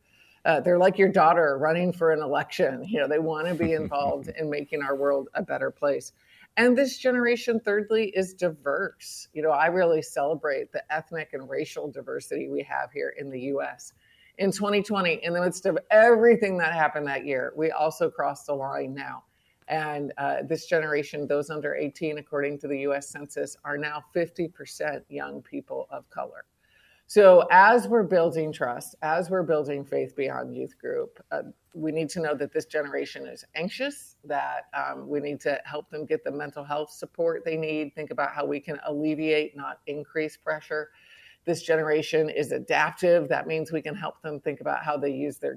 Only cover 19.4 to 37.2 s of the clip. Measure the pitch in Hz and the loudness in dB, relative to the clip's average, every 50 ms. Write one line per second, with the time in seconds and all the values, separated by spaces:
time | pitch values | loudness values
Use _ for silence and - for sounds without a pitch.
19.4 | _ _ _ _ _ - 151 156 156 151 147 147 143 135 - - 139 139 139 131 | _ _ _ _ _ -4 -4 -4 -2 -4 -4 -6 -6 -8 -6 -4 -2 -2 -2 -2
20.4 | 139 135 160 156 - - 175 160 156 151 147 147 147 - - 147 143 131 143 147 | -2 -4 -6 -6 -2 -2 0 0 0 0 -2 -2 -2 -4 -8 -8 -4 -2 -2 -2
21.4 | 147 165 156 151 143 147 139 143 151 143 - - 170 156 147 151 143 _ 151 143 | -2 -4 -6 -6 -4 -4 -4 -4 -4 -6 -6 -6 -6 -6 -6 -8 -8 _ -4 -4
22.4 | 143 143 147 143 151 143 143 135 139 143 139 139 139 - - 143 147 - - 143 | -4 -4 -6 -8 -6 -6 -6 -4 -2 -2 -2 -4 -4 -10 -14 -14 -16 -10 -8 -8
23.4 | 147 143 - - - 143 143 147 151 151 151 151 - _ - 175 165 160 - - | -8 -8 -10 -12 -10 -8 -6 -6 -6 -6 -8 -10 -12 _ -4 -4 -4 -2 -4 -6
24.4 | 170 165 - - 139 - - - 151 151 139 127 - _ 143 143 143 139 139 135 | -6 -6 -8 -14 -18 -16 -10 -6 -6 -6 -6 -8 -10 _ -12 -10 -10 -10 -10 -14
25.4 | - _ 143 139 - - 135 135 - - 139 135 131 _ - - - - - - | -16 _ -12 -12 -12 -10 -10 -10 -10 -10 -12 -16 -16 _ -12 -10 -10 -10 -12 -18
26.4 | - _ _ _ _ _ _ _ _ _ _ _ _ - - 208 202 185 180 170 | -20 _ _ _ _ _ _ _ _ _ _ _ _ 2 6 10 12 12 12 12
27.4 | - 165 165 185 196 220 247 240 196 196 233 226 190 151 190 170 165 170 147 160 | 10 10 10 10 10 10 8 6 4 4 2 2 2 4 4 4 4 4 2 -2
28.4 | 156 156 147 - 143 123 120 - - - - _ 160 156 160 175 175 165 190 185 | -4 -4 -4 -4 -4 -4 -4 -6 -10 -14 -12 _ -2 0 0 0 0 0 -2 0
29.4 | 165 151 156 151 139 143 143 139 139 139 139 139 131 131 - 143 135 135 131 127 | 2 2 2 0 0 -2 -6 -8 -6 -4 -4 -4 -4 -4 -4 -4 -4 -4 -4 -6
30.4 | 127 127 123 127 127 123 - _ - 135 139 - - - - - - _ 147 147 | -8 -8 -8 -10 -10 -10 -12 _ -10 -6 -6 -4 -6 -6 -10 -20 -12 _ -8 -8
31.4 | 139 143 - _ _ _ - 165 156 156 151 160 160 139 - 175 160 147 147 131 | -8 -10 -16 _ _ _ -12 -6 -6 -4 -2 -4 -4 -4 -4 -4 -4 -4 -2 -4
32.4 | 143 135 - 156 147 - - 151 147 139 139 139 143 139 - 139 135 127 123 - | -4 -4 -4 -6 -6 -4 -4 -4 -4 -4 -6 -6 -6 -6 -10 -12 -14 -14 -16 -18
33.4 | - _ - 156 170 202 - - 262 285 285 - - - _ _ - 147 143 139 | -20 _ -8 -6 -6 -6 -4 -6 -6 -6 -6 -10 -18 -20 _ _ -8 -4 -4 -2
34.4 | 135 135 135 135 - _ - 139 139 139 135 135 139 139 147 147 143 147 143 - | -2 -4 -6 -8 -10 _ -6 -6 -6 -6 -8 -10 -8 -6 -6 -4 -4 -6 -8 -4
35.4 | - 151 139 - - 139 147 151 - _ 160 151 151 - 156 156 - 147 139 147 | -2 -2 -2 -2 -6 -8 -10 -10 -10 _ -12 -12 -4 -4 -4 -4 -4 -6 -8 -6
36.4 | 147 143 - 151 143 147 147 151 151 - - - 165 - _ - | -10 -10 -10 -12 -8 -6 -6 -6 -6 -8 -10 -16 -16 -12 _ -2